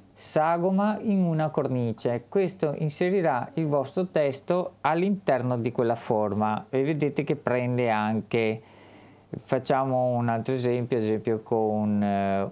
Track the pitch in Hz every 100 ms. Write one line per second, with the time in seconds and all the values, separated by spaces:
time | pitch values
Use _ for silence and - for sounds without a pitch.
0 | - - - 165 156 170 185 190 208 214
1 | 226 196 175 160 156 156 131 127 117 107
2 | 123 120 - 196 180 185 151 - 156 -
3 | 180 196 160 123 127 - 156 143 127 -
4 | 185 160 143 131 - 180 175 - 143 170
5 | 190 196 - 123 123 120 117 120 117 117
6 | - 110 107 101 107 107 - 131 139 151
7 | 147 147 143 147 - 123 123 123 120 107
8 | 107 110 - 117 110 110 - - - -
9 | - - - - - 131 - 135 135 127
10 | 123 120 120 113 113 131 120 123 120 120
11 | 107 107 117 110 - 113 107 107 107 104
12 | 104 98 98 98 98